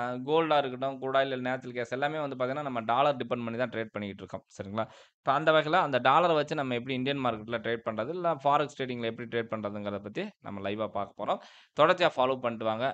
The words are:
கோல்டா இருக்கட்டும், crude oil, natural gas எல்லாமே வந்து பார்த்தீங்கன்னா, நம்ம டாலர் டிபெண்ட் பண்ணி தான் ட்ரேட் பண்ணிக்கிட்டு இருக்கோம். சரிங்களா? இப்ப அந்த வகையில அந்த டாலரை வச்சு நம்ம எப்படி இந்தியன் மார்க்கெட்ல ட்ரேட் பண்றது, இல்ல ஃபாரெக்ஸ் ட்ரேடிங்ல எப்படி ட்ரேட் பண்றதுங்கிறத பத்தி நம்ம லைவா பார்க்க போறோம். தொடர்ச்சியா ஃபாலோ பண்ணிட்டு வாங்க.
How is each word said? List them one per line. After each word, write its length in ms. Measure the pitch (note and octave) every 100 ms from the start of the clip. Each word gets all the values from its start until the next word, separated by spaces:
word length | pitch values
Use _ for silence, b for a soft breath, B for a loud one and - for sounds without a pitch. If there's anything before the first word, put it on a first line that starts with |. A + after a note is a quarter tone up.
| B2 B2
கோல்டா 340 | C3 D#3 D#3+ D3
இருக்கட்டும், 400 | C3+ B2+ C3+ C3+
crude 200 | C3 C3+
oil, 160 | C3+ B2+
natural 340 | B2+ C3 B2+
gas 180 | B2 A#2
எல்லாமே 260 | B2+ C#3+ D#3
வந்து 180 | C#3+ C3
பார்த்தீங்கன்னா, 300 | B2+ C#3+ D3
நம்ம 160 | A#2+
டாலர் 320 | A2 B2 D3 C3
டிபெண்ட் 280 | A#2+ A#2+
பண்ணி 140 | A#2 A2+
தான் 140 | B2
ட்ரேட் 200 | A2+ A2+
பண்ணிக்கிட்டு 300 | G#2+ G2+ G2
இருக்கோம். 220 | F#2 F#2+ -
சரிங்களா? 340 | - G2 G#2+ A2 B B
இப்ப 200 | B -
அந்த 200 | C#3 D#3+
வகையில 280 | D#3 D3+ F3
அந்த 200 | D3+ B2+
டாலரை 340 | B2+ D3+ F3
வச்சு 200 | D#3 D3
நம்ம 200 | D#3 C3+
எப்படி 220 | A#2+ A#2+ B2+
இந்தியன் 260 | B2+ C#3+
மார்க்கெட்ல 380 | B2+ A2 G#2+ A#2
ட்ரேட் 240 | A2+ A#2
பண்றது, 280 | A#2 G#2+ A#2+
இல்ல 200 | F3+ E3+ D3+
ஃபாரெக்ஸ் 400 | C#3 D3 C#3 -
ட்ரேடிங்ல 320 | C3 A#2+ A#2
எப்படி 200 | A#2 A#2
ட்ரேட் 220 | A#2 A2+
பண்றதுங்கிறத 500 | A2 G#2 G#2 G2+ G2+
பத்தி 220 | G#2 A#2+ G#3 -
நம்ம 200 | A2 G2+
லைவா 260 | G2 G#2+ G#2
பார்க்க 280 | G2+ G2 -
போறோம். 220 | A2+ G3 B B B -
தொடர்ச்சியா 340 | D#3 F3 E3
ஃபாலோ 260 | C#3 C3 C3
பண்ணிட்டு 300 | B2 A2+ A2
வாங்க. 200 | A2 C3